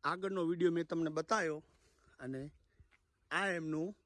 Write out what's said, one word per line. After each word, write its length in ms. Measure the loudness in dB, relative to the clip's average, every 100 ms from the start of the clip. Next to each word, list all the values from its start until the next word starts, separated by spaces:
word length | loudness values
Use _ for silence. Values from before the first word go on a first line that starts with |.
આગળનો 420 | -2 -2 -2 0 0
વીડિયો 260 | 4 4
મેં 140 | 4 0
તમને 240 | -2 0
બતાવ્યો 540 | -2 0 2 2 -2 -10 -20 _ _ -20 -12
અને 320 | -8 -6 -8 -14 _ _ -20 _ _ _ _
આ 160 | -2 0
એમનું 480 | -2 -2 -2 -4 -6